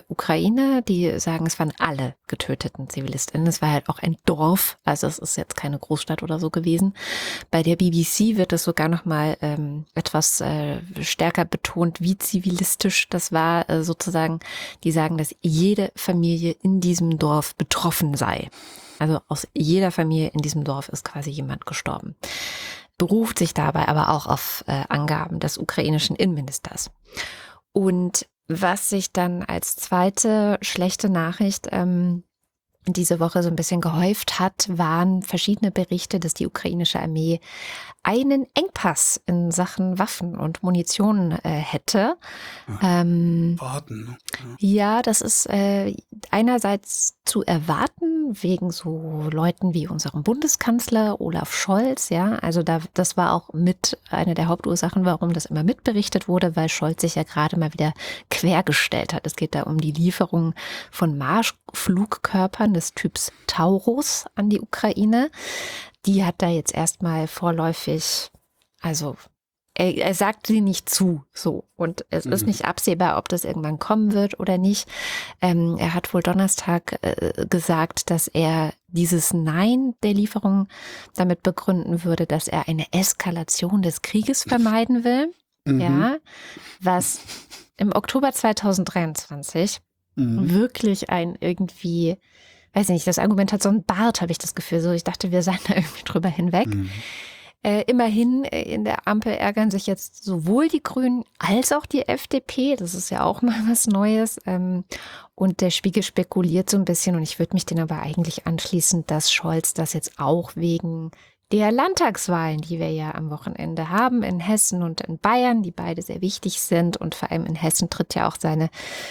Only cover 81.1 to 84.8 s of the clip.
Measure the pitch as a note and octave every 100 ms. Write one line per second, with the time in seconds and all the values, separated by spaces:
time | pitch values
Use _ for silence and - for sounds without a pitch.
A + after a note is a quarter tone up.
81.1 | - F3+ F3 F#3 F3 - F3+ - E3+ F3
82.1 | E3 E3 D#3 - D#3+ - D#3 - F3+ F#3+
83.1 | - F3+ E3+ D#3+ - F3+ G3+ F3 - -
84.1 | G#3+ G#3+ C4+ - A#3+ A3+ A3